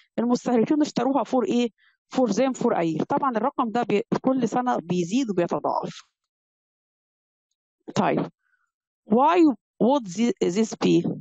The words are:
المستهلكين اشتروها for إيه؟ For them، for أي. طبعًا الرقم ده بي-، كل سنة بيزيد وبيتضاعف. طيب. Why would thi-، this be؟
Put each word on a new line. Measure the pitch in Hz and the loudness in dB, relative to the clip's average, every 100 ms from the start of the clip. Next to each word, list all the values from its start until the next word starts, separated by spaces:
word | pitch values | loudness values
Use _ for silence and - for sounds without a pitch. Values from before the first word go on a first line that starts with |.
| _ - | _ -4
المستهلكين | 240 247 247 240 220 302 | 0 0 0 0 2 0
اشتروها | 294 - 247 269 | 0 -2 -2 -2
for | 214 254 | 0 -2
إيه؟ | 196 240 240 _ _ _ _ - | 0 0 -2 _ _ _ _ 0
For | 247 | 0
them، | 196 262 240 | 2 0 0
for | 240 185 | 0 0
أي. | 170 156 - | -2 -2 -2
طبعًا | 285 277 | -2 -2
الرقم | 220 262 - 233 | -2 -4 -2 -2
ده | 233 | -2
بي-، | 220 202 - - | 0 -2 -2 -4
كل | 262 262 233 | -2 0 0
سنة | 247 247 226 | -2 -2 -2
بيزيد | 160 180 170 240 233 | -2 -4 -2 -2 0
وبيتضاعف. | 175 170 156 135 - - - - _ _ _ _ _ _ _ _ _ _ _ _ _ _ _ _ _ - | 0 0 -2 -2 -4 -6 -12 -20 _ _ _ _ _ _ _ _ _ _ _ _ _ _ _ _ _ -10
طيب. | - 165 160 170 _ _ _ _ _ _ _ - | -2 0 0 -4 _ _ _ _ _ _ _ -2
Why | 220 294 359 311 220 _ - | 2 4 6 4 2 _ -2
would | 214 285 202 | 2 2 -2
thi-، | 180 240 - | -2 -2 0
this | 180 190 220 - | -2 0 -2 0
be؟ | 180 170 - - | 2 2 2 -6